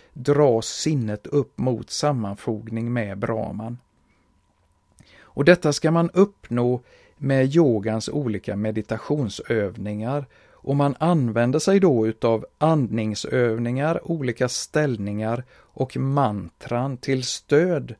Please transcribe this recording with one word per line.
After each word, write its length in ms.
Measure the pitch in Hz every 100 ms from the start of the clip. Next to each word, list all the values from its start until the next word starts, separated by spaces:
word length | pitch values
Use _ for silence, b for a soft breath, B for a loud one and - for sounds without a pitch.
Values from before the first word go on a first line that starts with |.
| b
dra 500 | - 127 143 147 113
sinnet 640 | - - 156 147 110 104 -
upp 320 | 147 - -
mot 320 | 127 113 -
sammanfogning 1000 | - 147 131 101 101 - 110 113 113 117
med 260 | 120 104 98
Brahman. 600 | 113 110 - 104 113 120 _ _ _ _ _ _ _ _ _ _ _ _ b b
Och 240 | b -
detta 280 | 143 175 156
ska 180 | 143 160
man 200 | 165 170
uppnå 720 | 185 202 _ - 120 123 123 b b b b
med 400 | 135 135 135 160
yogans 520 | 151 110 107 110 -
olika 480 | 147 127 101 - 101
meditationsövningar, 1700 | 107 107 104 110 - 151 113 - - 117 101 104 101 104 113 143 135 b b b
och 120 | - 139
man 200 | 143 135
använder 600 | 160 170 120 113 120 139
sig 220 | 190 196
då 260 | 190 123 110
utav 400 | - 117 113 - -
andningsövningar, 1500 | 156 160 113 113 107 101 - 127 120 113 120 127 151 170 -
olika 380 | 165 127 117 123
ställningar 960 | - - 156 147 110 101 104 110 120 127
och 440 | - _ - 131 127
mantran 1000 | 135 139 127 104 85 _ - 120 135 131
till 280 | - 135
stöd 680 | 123 - - 147 180 160 123